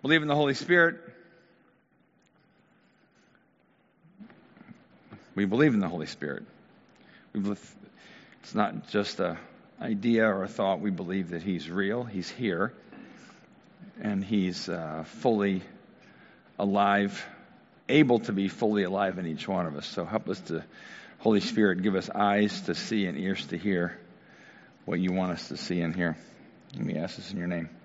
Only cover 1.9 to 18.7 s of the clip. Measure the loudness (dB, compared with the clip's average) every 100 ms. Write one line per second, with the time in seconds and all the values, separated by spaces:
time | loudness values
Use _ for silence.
1.9 | _ _ _ _ _ _ _ _ _ _
2.9 | _ _ _ _ _ _ _ _ _ _
3.9 | _ _ -20 -20 -20 -20 -20 -20 -20 -20
4.9 | -20 -20 -20 -8 -2 2 6 6 6 2
5.9 | -2 -6 -6 -6 -8 -12 -20 -20 -20 _
6.9 | -20 -20 -20 -8 -4 -2 -4 -10 -20 -20
7.9 | -20 -20 -20 -20 -20 -6 0 0 -2 -2
8.9 | 0 0 -2 -2 -2 -12 -20 -20 -10 -4
9.9 | 0 4 4 4 2 -4 -2 0 0 0
10.9 | -4 -2 -4 -2 -6 -4 -4 -4 -2 -2
11.9 | -2 -4 -6 -8 -4 -2 0 -2 -4 -20
12.9 | -20 -20 -20 -20 -20 -20 -20 -20 -20 -20
13.9 | -8 -4 -2 0 2 2 -2 -6 -6 -6
14.9 | -8 -10 -2 0 2 2 0 -4 -20 -20
15.9 | -20 -20 -20 -20 -20 -20 -4 0 4 4
16.9 | 4 2 -4 -12 -16 -20 -20 -20 -18 2
17.9 | 6 6 4 2 0 0 0 0